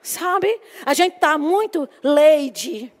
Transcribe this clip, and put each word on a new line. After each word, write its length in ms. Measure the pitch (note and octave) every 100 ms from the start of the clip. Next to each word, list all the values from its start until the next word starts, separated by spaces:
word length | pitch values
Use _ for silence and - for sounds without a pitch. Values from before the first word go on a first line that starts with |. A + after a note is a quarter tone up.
Sabe? 580 | - - F4 F#4+ G4 A4+ - -
A 100 | -
gente 240 | C#4+ F4+ F4+
tá 180 | D#4 D4+
muito 520 | D4+ F#4+ G#4+ E4+ C4+ _
lady 920 | C#4 D4 D4+ D4+ C4+ G#3 - G#3+ A#3 _